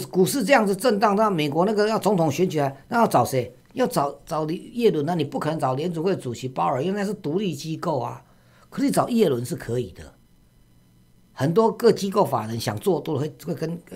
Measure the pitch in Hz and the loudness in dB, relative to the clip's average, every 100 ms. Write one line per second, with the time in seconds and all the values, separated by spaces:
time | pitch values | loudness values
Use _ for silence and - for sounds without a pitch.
0 | - 180 170 277 202 262 202 190 254 202 | 2 2 2 2 4 4 4 2 2 2
1 | 214 202 214 170 151 156 196 208 214 214 | 2 4 2 2 0 2 2 2 2 2
2 | - 190 160 131 180 151 139 - - 233 | 2 2 2 2 0 0 -2 -4 -4 0
3 | 214 139 113 131 117 - _ 262 247 165 | 4 4 2 0 -4 -10 _ -2 0 0
4 | 143 - - 156 156 - - 233 226 156 | -2 -4 -6 -4 -4 -6 -8 2 2 4
5 | 143 175 139 233 156 160 131 131 175 160 | 0 0 -2 -2 -4 0 0 0 -2 -2
6 | 185 143 127 113 127 151 170 131 175 208 | -2 -2 -4 -8 -8 -2 -2 0 -2 -2
7 | 202 208 143 180 196 135 160 147 175 139 | -4 -4 -4 -2 -2 -4 -8 -6 -4 -4
8 | 120 123 - _ _ _ _ - 277 160 | -6 -10 -18 _ _ _ _ -4 0 0
9 | - 233 180 120 123 139 - 123 104 - | 0 2 2 2 -2 -8 -4 -4 -6 -12
10 | - - _ _ _ _ _ _ _ _ | -20 -20 _ _ _ _ _ _ _ _
11 | _ _ _ - 139 180 220 - 233 - | _ _ _ -4 2 4 2 4 4 4
12 | 196 190 131 120 110 117 123 104 202 151 | 0 0 2 0 -4 -4 -4 -2 0 0
13 | 151 147 151 - 165 160 160 170 - | -2 -4 -4 -8 -10 -6 -6 -8 -14